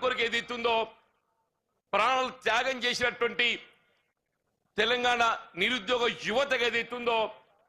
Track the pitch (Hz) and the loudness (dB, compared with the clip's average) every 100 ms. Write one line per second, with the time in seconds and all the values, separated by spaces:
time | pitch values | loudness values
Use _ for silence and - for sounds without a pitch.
0 | 254 214 233 233 202 240 233 226 220 - | -2 0 0 -2 -4 -4 0 0 -2 -8
1 | _ _ _ _ _ _ _ _ _ 196 | _ _ _ _ _ _ _ _ _ 0
2 | 226 262 254 - 220 220 262 254 240 240 | 2 2 0 -2 0 0 0 -2 -2 0
3 | 240 - 233 214 240 214 - _ _ _ | -2 0 -4 0 0 -2 -8 _ _ _
4 | _ _ _ _ _ _ _ - 220 247 | _ _ _ _ _ _ _ -2 0 2
5 | 247 240 233 214 - 165 208 247 190 247 | 2 2 2 0 -6 -2 -2 0 0 0
6 | 233 185 175 220 277 262 240 226 233 247 | 0 -2 -2 0 0 0 0 0 -4 -4
7 | 240 226 214 - _ _ | 0 0 0 -6 _ _